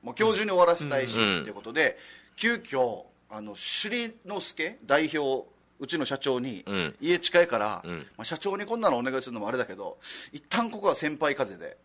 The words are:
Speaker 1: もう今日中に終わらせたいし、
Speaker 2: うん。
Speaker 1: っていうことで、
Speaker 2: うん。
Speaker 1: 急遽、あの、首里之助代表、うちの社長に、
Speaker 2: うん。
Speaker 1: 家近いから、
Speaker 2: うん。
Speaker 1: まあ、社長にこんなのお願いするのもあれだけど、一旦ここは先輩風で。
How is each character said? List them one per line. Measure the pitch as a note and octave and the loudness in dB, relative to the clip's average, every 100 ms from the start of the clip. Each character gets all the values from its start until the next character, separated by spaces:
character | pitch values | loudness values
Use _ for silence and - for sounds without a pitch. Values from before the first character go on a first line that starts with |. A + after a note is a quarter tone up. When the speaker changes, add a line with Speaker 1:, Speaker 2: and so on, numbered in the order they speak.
Speaker 1:
も | - | -12
う | - | 2
今 | A3 | 2
日 | G#3 | 4
中 | G#3+ | 2
に | |
終 | F#3 | 6
わ | F3 | 6
ら | E3+ | 6
せ | D3 | 2
た | C#3 | 0
い | B2+ | 0
し、 | A2+ | 2
Speaker 2:
う | |
ん。 | G#2+ F2+ | 4 2
Speaker 1:
っ | |
て | D2+ | -2
い | |
う | |
こ | G2+ | -10
と | - | -6
で、 | C3 C#3+ | 2 2
Speaker 2:
う | |
ん。 | - - - - - | 0 -16 -20 -20 -4
Speaker 1:
急 | A3+ A#3 | -2 -2
遽、 | - C3+ B2 G#2 - _ _ | -2 0 0 0 -12 _ _
あ | G#2+ | -14
の、 | G#2+ | -12
首 | G2 - - G#3+ A#3+ A#3 | -10 -4 -2 -2 -2 -4
里 | A3 F3+ | -8 -8
之 | G3 | -4
助 | - - D#3+ A3+ - | -4 -4 -6 -6 0
代 | C#3+ D#3 | 2 2
表、 | D#3 C#3 C3 - _ _ _ | 0 0 -2 -6 _ _ _
う | C3+ | -6
ち | E3 | -4
の | C3+ | -2
社 | C3+ | -2
長 | C#3 B2+ | 0 0
に、 | B2+ G2+ - | -2 -8 -4
Speaker 2:
う | |
ん。 | G2 D#2+ - | -2 -2 -2
Speaker 1:
家 | D3+ F3 | 0 2
近 | - F3 | 6 6
い | F3 | 6
か | A#2 | 4
ら、 | G#2 F#2+ | 0 -2
Speaker 2:
う | F2 | -6
ん。 | E2+ - - | -8 -10 -10
Speaker 1:
ま | |
あ、 | |
社 | A2 D3+ | -6 -4
長 | G3+ G3 | -2 -4
に | G#3 | -4
こ | A#3 | 2
ん | |
な | G#3+ | 4
の | B2 | 4
お | |
願 | B2 C3 | 0 -2
い | |
す | B2+ | -4
る | |
の | A#2 | -6
も | G2+ | -4
あ | |
れ | B2 | -2
だ | A#2 | -4
け | F#2+ | -6
ど、 | F#2+ - - - - | -10 -12 -12 -12 -12
一 | C#3+ _ | -16 _
旦 | G#3+ A#3 | 0 0
こ | A3 | 2
こ | G3 | 2
は | C#3+ | 2
先 | D3+ D3+ | -2 0
輩 | D3+ C#3 | -2 0
風 | A#2+ F#2 | -2 -4
で。 | E2 - | -14 -14